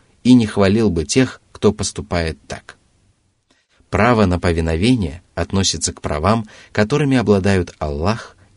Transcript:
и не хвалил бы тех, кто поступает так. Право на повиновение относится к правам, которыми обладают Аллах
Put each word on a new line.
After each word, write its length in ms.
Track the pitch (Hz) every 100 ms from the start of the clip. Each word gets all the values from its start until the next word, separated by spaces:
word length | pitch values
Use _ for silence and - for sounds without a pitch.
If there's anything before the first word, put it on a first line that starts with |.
| _ _
и 120 | 120
не 120 | 127 107
хвалил 440 | - 98 104 107
бы 140 | 82
тех, 360 | 76 131 127 - _
кто 220 | - 107
поступает 680 | 104 104 - 87 87 82 76 -
так. 300 | - _ - _ _ _ _ _ _ _ _ _ _ -
Право 360 | 87 113 113 98
на 120 | 87
повиновение 840 | 92 82 80 80 110 127 82 71 _
относится 580 | - 82 95 92 80 -
к 80 | -
правам, 460 | 80 76 87 113 107 - -
которыми 460 | - 107 147 143 131
обладают 580 | 107 101 95 98 87 -
Аллах 580 | 78 73 87 113 - _ _